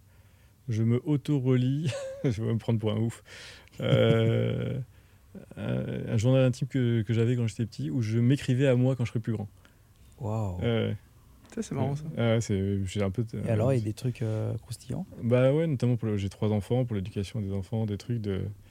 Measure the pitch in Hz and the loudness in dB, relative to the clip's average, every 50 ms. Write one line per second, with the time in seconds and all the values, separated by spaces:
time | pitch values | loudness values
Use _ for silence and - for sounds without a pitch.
0 | - - - - - - - _ - - _ _ _ 127 107 110 113 113 120 123 | -20 -20 -20 -20 -20 -20 -20 _ -20 -20 _ _ _ -4 -2 0 2 2 2 2
1 | - 156 151 139 - - 147 135 123 131 127 123 123 131 139 147 170 139 - 554 | 2 0 -2 0 0 0 0 2 2 4 4 4 4 2 0 0 -2 -2 -4 -4
2 | 539 - - - - 180 104 110 113 117 117 107 - - 117 107 110 107 104 110 | -8 -10 -8 -2 -2 -2 0 0 0 0 0 0 0 0 0 0 0 0 0 0
3 | 113 117 - - - - - - - - - - - - - - 127 120 120 117 | -2 -2 -4 -8 -14 -20 -18 -18 -18 -18 -20 -20 -20 -18 -10 -4 2 4 4 6
4 | 113 113 113 113 113 113 113 117 117 117 117 120 120 120 123 127 127 - - - | 6 6 6 4 4 4 2 2 2 0 0 -2 -2 -4 -4 -6 -8 -10 -16 -20
5 | - - - - - - - - - - - - 107 123 123 127 127 123 127 123 | -20 -20 -20 -20 -20 -20 -20 -20 -20 -16 -12 -8 -6 -4 -4 -4 -4 -4 -6 -6
6 | - 120 120 113 101 127 131 131 131 127 123 - 139 - - 131 123 120 117 113 | -4 -2 -2 0 2 4 4 4 4 4 2 0 -4 -4 0 0 2 2 2 0
7 | 104 - 113 113 113 120 127 120 117 110 - - 117 98 - - 135 156 151 131 | 0 0 2 2 2 2 2 0 0 -2 -2 -4 -6 -6 -4 -6 -6 -4 -2 -2
8 | 110 107 113 117 120 123 143 139 - - 127 123 143 135 123 123 127 131 135 123 | -2 0 0 2 4 4 4 2 2 0 2 4 4 4 4 4 4 2 2 0
9 | 120 - - 117 - 120 110 104 104 - - - - - _ _ - _ _ - | -2 -2 -4 -4 -2 -2 -4 -4 -6 -10 -12 -18 -20 -20 _ _ -20 _ _ -20
10 | - - - - 127 104 110 110 107 95 90 90 120 117 117 110 107 107 110 - | -20 -20 -14 -10 -6 -4 -4 -2 -2 -4 -4 -2 0 0 0 2 0 -2 -4 -6
11 | - - - - - - - - - - - 226 214 - - 139 131 135 143 147 | -10 -18 -20 -20 -20 -20 -20 -20 -20 -12 -8 -8 -6 -6 -4 -2 -2 -2 -2 -4
12 | 156 165 - - 117 117 113 117 110 - 104 95 95 98 101 98 98 92 - 101 | -6 -6 -2 0 2 2 2 2 2 0 0 0 0 0 0 -2 -2 -2 -2 -2
13 | 101 95 92 123 113 110 - 104 104 117 113 107 113 135 135 120 104 107 107 - | -2 0 0 -2 -4 -4 -4 -4 -2 0 0 2 2 2 2 2 0 -2 -4 -4
14 | - 127 117 - 113 110 110 110 110 110 113 113 - - 117 - - - - - | -6 -6 -4 -4 -4 -2 -2 -2 -2 -4 -6 -6 -8 -12 -14 -14 -10 -8 -8 -8
15 | 190 - - - 120 113 123 123 131 135 143 156 170 165 139 117 123 123 123 110 | -8 -10 -10 -6 0 2 4 6 6 4 4 4 2 0 0 2 2 2 2 2
16 | 113 110 104 101 98 95 - - 110 104 107 104 98 - 120 127 127 117 110 98 | 0 -2 0 0 -2 -4 -2 -2 0 2 2 0 0 0 0 0 0 0 -2 -4
17 | 92 107 - 104 95 - - 113 101 95 98 98 92 - 117 110 110 104 101 98 | -4 -4 -4 -4 -6 -4 -4 -6 -4 -4 -4 -4 -4 -4 -2 -2 -2 -2 -4 -6
18 | - - 120 117 104 101 95 95 95 104 101 - - - | -4 -4 -4 -4 -2 -2 -2 -2 -4 -6 -8 -12 -16 -20